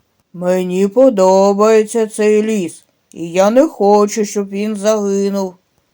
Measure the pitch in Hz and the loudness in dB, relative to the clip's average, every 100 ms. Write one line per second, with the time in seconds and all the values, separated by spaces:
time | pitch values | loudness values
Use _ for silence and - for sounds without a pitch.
0 | _ _ _ 170 180 185 185 180 196 247 | _ _ _ -8 -2 -2 -2 -2 -2 2
1 | 262 208 185 190 196 202 214 220 214 233 | 2 4 2 4 2 2 2 2 2 -2
2 | 220 - 214 214 214 220 165 - _ _ | -4 -2 0 0 0 -4 -4 -10 _ _
3 | _ - 170 170 196 240 320 - 202 208 | _ -14 -8 0 2 4 2 2 2 2
4 | 208 214 208 208 196 196 214 214 202 220 | 2 -2 -6 -4 -6 -6 -6 -4 -2 -2
5 | 202 196 196 196 190 180 _ _ _ | -2 -2 -2 -4 -6 -10 _ _ _